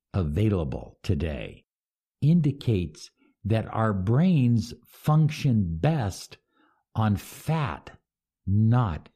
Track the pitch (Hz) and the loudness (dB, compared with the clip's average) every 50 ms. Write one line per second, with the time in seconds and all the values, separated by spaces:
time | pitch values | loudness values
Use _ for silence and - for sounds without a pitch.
0 | _ _ - 101 87 73 73 95 107 110 101 87 78 65 - 60 57 52 - _ | _ _ -4 -2 -2 0 0 0 0 0 0 0 -2 -4 -6 -8 -10 -14 -20 _
1 | - - 90 71 85 78 71 60 53 50 52 - _ _ _ _ _ _ _ _ | -4 -2 -2 -2 -2 -4 -6 -8 -10 -12 -14 -18 _ _ _ _ _ _ _ _
2 | _ _ _ _ 135 151 170 175 147 143 135 - - 127 110 92 87 73 - - | _ _ _ _ 2 4 4 4 2 0 -2 -2 -2 0 0 0 -2 -4 -8 -16
3 | - - _ _ _ _ _ _ - 98 113 110 - - - 113 110 110 101 95 | -20 -20 _ _ _ _ _ _ -4 -2 -2 -2 -2 -4 -4 -2 0 0 0 0
4 | 92 107 117 139 175 190 175 139 123 120 120 110 - - - - _ _ - - | 0 0 2 2 4 4 4 4 4 4 2 2 0 -4 -10 -18 _ _ -20 -4
5 | - 151 151 156 156 147 156 - - 139 117 110 95 82 82 80 - 151 165 147 | 0 2 4 4 4 2 0 0 0 0 2 2 0 -2 -2 -2 0 0 0 0
6 | 110 95 - - - - - - _ _ _ _ _ _ _ _ _ _ _ 110 | -2 -4 -6 -8 -14 -20 -20 -20 _ _ _ _ _ _ _ _ _ _ _ 0
7 | 110 107 101 85 - - - - - 147 160 160 143 95 71 - - - - _ | 2 2 0 0 -4 -10 -18 -10 -6 -4 -2 -2 -2 -4 -6 -10 -14 -20 -20 _
8 | _ _ _ _ _ _ _ _ _ 95 98 104 110 110 120 127 120 95 78 73 | _ _ _ _ _ _ _ _ _ -2 0 2 4 4 4 4 2 0 -2 -6
9 | - - _ | -10 -14 _